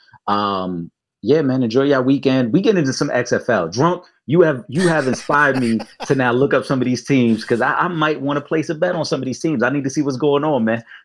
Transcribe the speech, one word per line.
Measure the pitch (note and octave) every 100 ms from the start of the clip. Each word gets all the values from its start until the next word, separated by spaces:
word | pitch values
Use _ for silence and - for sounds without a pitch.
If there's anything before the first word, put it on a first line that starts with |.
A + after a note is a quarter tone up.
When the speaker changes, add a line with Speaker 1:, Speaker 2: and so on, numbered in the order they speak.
| _ - -
Speaker 1:
Um, | G#2 G2+ G2 F#2 F2 E2+ _ _ _
yeah, | G#2 D3+
man, | C#3 C3
enjoy | A#2+ B2
your | C#3 C3+
weekend. | B2+ C#3 C3+ C3 A#2+
We | C3
get | G#3+ F#3+
into | C3
some | C3 D3
X | B2 A#2+
F | A2+ -
L. | G#2+ E2
Drunk, | G2 E3 F3 - _ -
you | E3
have, | D#3+ C3 -
you | C3+ F3+
have | D#3+ C3
inspired | A#2 - D3 D3 C3
me | A#2+ A2+ -
Speaker 2:
<laughs> | - -
Speaker 1:
to | C3+
now | B2
look | B2 C#3
up | C3+
some | - C3+
of | B2
these | B2
teams | - C#3 A#2 A2
'cause | - A#2
I, | B2+
I | E3+ E3+
might | E3+ D#3 D3
wanna | C3+ C#3+
place | C#3+ D#3+ D3+
a | D#3
bet | F3+ F3
on |
some | C#3+ D3
of | C3
these | A#2+
teams. | E3 C#3
I | B2
need | C#3+
to | C3+
see | D#3
what's | C#3+ B2+
going | D3+ C#3+ D3+
on, | C#3
man. | A2 A2+ - -